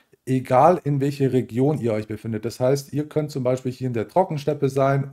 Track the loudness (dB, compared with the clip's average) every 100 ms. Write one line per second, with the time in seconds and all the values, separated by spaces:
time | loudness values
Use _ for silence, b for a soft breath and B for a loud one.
0 | B _ -4 -2 2 6 6 6 0 -2
1 | -2 0 2 2 0 0 0 0 0 -2
2 | -4 -8 -6 -6 -6 -2 0 0 -2 -6
3 | -4 -4 -4 -2 -2 -2 -4 -6 -4 -4
4 | -2 0 0 -2 -4 -2 0 2 2 2
5 | -2